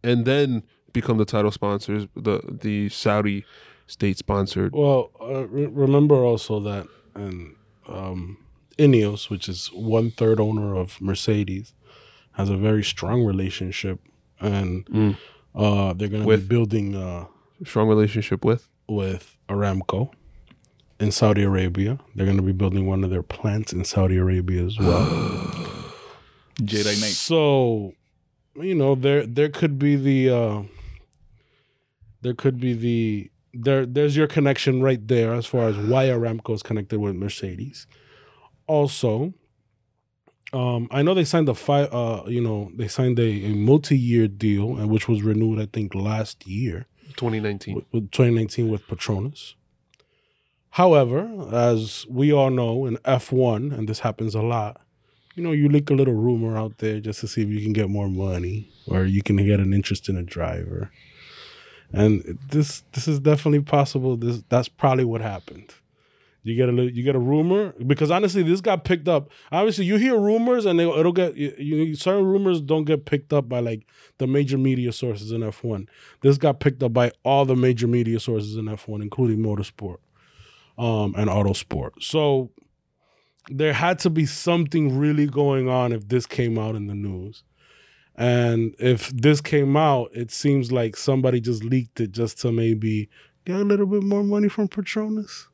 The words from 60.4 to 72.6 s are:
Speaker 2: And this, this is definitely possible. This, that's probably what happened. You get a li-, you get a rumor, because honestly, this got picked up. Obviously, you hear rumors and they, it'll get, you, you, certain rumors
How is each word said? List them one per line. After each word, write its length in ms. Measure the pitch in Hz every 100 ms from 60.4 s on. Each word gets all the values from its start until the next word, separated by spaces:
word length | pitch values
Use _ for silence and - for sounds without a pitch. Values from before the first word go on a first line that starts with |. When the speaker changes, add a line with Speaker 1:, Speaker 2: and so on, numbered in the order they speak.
| 82 82 82 85 98 _ - - - - - - - - _
Speaker 2:
And 460 | - 107 104 - 87 135
this, 360 | 147 143 - _
this 160 | - 139
is 120 | 143
definitely 420 | 139 151 151 147
possible. 540 | 143 147 139 135 131 120
This, 260 | 117 120 -
that's 200 | 123 120
probably 360 | _ 139 131
what 160 | 127 113
happened. 540 | 110 95 - 76 - - _ _ _ _ _ _
You 140 | 107 117
get 140 | 123
a 20 |
li-, 180 | 120 123
you 100 | 120
get 120 | 127
a 40 | 131
rumor, 560 | 123 147 165 196 202 - 131
because 240 | 139 151
honestly, 320 | 170 208 190
this 200 | 165 190
got 220 | 190 190
picked 240 | - 180 151
up. 200 | 160 147 - -
Obviously, 320 | 160 220 185
you 120 | 180 208
hear 220 | 254 233
rumors 460 | 202 226 233 247
and 140 | 208 170
they, 100 | 170
it'll 240 | 147 170
get, 240 | 175 175 -
you, 160 | 143 -
you, 360 | 143 156 160
certain 300 | 151 185 202
rumors 380 | 190 196 190 170